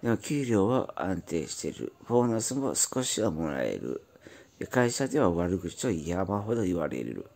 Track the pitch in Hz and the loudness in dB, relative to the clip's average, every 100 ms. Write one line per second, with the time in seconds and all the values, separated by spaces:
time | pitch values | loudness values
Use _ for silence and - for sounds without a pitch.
0 | 117 113 - 147 131 110 98 127 - - | 2 0 0 -2 2 4 4 2 0 -4
1 | 87 92 - 82 73 - 80 - - - | -2 -2 -2 -2 -2 -6 -6 -6 -8 -10
2 | - 120 120 113 107 127 135 76 - - | 0 4 4 2 0 -2 -2 0 0 0
3 | 127 - 110 78 80 69 60 50 62 65 | -2 0 0 0 -2 -2 -2 -2 -4 -8
4 | - - - - - - 117 127 123 117 | -10 -20 -20 -20 -20 -12 -2 2 2 2
5 | 135 - 113 85 87 92 87 - 131 87 | 0 4 4 4 2 0 -2 -4 -2 -2
6 | 78 87 95 101 104 117 98 90 76 64 | -2 -2 0 -2 0 0 0 0 -2 -4
7 | 58 50 50 | -6 -8 -12